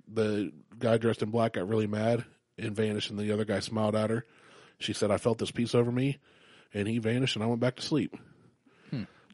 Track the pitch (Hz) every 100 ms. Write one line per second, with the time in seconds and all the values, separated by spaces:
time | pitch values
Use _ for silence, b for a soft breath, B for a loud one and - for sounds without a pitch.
0 | - 107 107 104 90 78 - 113 120 113
1 | 113 110 107 117 113 107 92 110 107 104
2 | 110 117 - _ _ - 110 104 107 104
3 | - 104 104 104 107 95 95 110 107 107
4 | 107 117 - b b b b b - -
5 | 104 95 120 113 107 - 117 123 120 120
6 | 139 139 b b b b b 104 104 117
7 | 110 123 131 107 113 120 127 - - 151
8 | 92 - - - - _ _ b b 131
9 | 98 b b